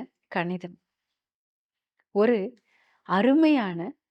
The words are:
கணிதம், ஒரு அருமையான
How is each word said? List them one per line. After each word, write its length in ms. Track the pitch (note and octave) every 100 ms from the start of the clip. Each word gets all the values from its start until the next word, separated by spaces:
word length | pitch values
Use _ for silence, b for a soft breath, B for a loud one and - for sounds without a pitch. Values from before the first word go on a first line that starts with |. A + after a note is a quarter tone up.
| C4 _ -
கணிதம், 440 | F#3+ E3+ F3+ F3 F3 _ _ _ _ _ _ _ _ _ _ _ _ _ G3+
ஒரு 220 | A3 A3+ G3 - _ _ _ _ -
அருமையான 680 | F3+ A#3+ C#4+ D#4+ C#4+ G3+ E3+ F#3 - _